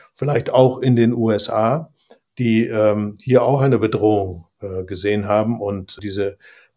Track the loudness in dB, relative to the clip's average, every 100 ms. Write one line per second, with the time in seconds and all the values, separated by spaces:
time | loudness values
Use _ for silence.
0 | _ -8 -4 -2 0 4 4 2 2 4
1 | 2 2 0 0 0 0 0 -2 -6 _
2 | _ -20 _ -4 0 2 0 2 2 0
3 | -4 -8 0 2 4 2 2 2 0 2
4 | 2 2 -2 -8 -16 _ -10 -10 -8 -6
5 | -2 -2 0 0 0 -4 -6 -6 -10 -12
6 | -8 -6 -6 -8 -18 -20 _